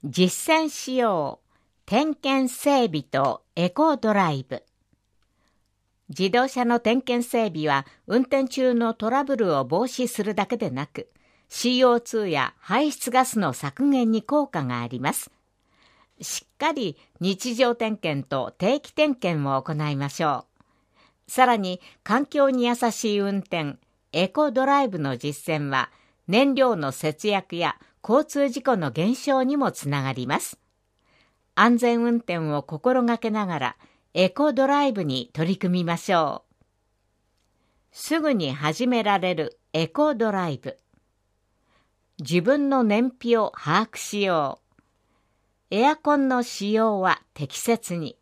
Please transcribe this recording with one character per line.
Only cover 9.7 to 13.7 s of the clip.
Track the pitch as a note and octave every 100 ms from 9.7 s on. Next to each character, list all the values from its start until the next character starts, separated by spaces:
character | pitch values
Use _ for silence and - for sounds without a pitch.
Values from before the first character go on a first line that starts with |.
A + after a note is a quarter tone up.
| D#3+ B3
止 | - B3
す | -
る | G3+ G#3
だ | G3
け | A#3+
で | F#3
な | B2 D3
く、 | - - _ _ _ _
シ | - A#3+ B3
ー | B3+
オ | A#3+
ー |
ツ | A#3+ A3+
ー | G3+
や | D3 B2+ _
排 | - G#3+ D4+
出 | C#4+ -
ガ | B3 B3+
ス | A3+
の | E3+
削 | B2 D3